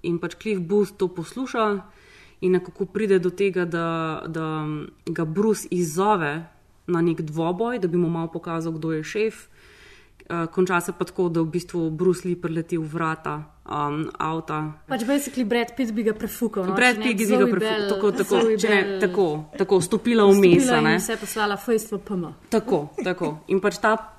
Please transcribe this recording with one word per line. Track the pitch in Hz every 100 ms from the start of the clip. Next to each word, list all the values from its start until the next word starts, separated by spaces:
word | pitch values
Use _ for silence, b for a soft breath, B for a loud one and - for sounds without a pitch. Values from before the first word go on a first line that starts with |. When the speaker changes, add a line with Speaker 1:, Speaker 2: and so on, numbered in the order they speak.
Speaker 1:
in | 170 170
pač | 170 -
Cliff | 220 196
Booth | 165 202 190
to | - 185
posluša | 180 160 240 262 240 214 202 - B B B B B
in | 180
nekako | 180 180 - 196
pride | 208 214 190
do | 180
tega, | 180 196 180
da, | 175 175 170 165 160 156
da | - 160 160 156 151 151 147 -
ga | - 165
Bruce | 160 160 220 202 -
izzove | 180 170 156 202 202 151 151 165 _ _ _ -
na | 170
nek | 170 160
dvoboj, | 160 151 165 175 233 247
da | 180
bi | 175
mu | 170
malo | 165 165
pokazal, | 165 170 165 165
kdo | 160 160
je | 160
šef. | 156 214 220 214 - b b b b b b _
Eh, | - 170 165
konča | 185 185 180
se | 170
pa | 180
tako, | 180 - 180
da | 165
v | 165
bistvu | 170 175 180 160
Bruce | 156 185 175
Lee | 180 175
prileti | 175 165 165 170
v |
vrata, | 156 160 160 160 147 147 151 _
um, | - 147 147 147 160
avta. | - 160 160 160 156 156 156
Speaker 2:
Pač | - 254
basically | 226 285 285 254
Brad | 220 240 233
Pitt | 233 240
bi | 220
ga | 220
prefukal, | 214 214 - 226 208
no, | 185
Speaker 1:
Brad | 190 247
Speaker 2:
če | 214
ne |
Speaker 1:
Pitt | 220 208
bi | 214
Speaker 2:
Zoe | 214
Speaker 1:
ga | 247
prefukal, | 214 220 214
Speaker 2:
Bell, | 202
Speaker 1:
tako, | 202 202
tako, | 196 190 -
Speaker 2:
Zoe | 226 220
Speaker 1:
če | 214
ne, | 208
Speaker 2:
Bell | 196 190
Speaker 1:
tako, | 196 180 180 151 156
tako, | - 185 190
stopila | 175 226 240 233
vmes, | 202 196 190 170
Speaker 2:
stopila | 127 -
Speaker 1:
a |
ne. | 151
Speaker 2:
in | 170
vse | 220 220
poslala | 208 - 208 196
fejst | - 220 214
v | 202
P | -
M. | 196 160 135 -
Speaker 1:
Tako, | 220 214 180 147 -
tako. | 202 196 160 156
In | - 190
pač | 202 -
ta | - 330 -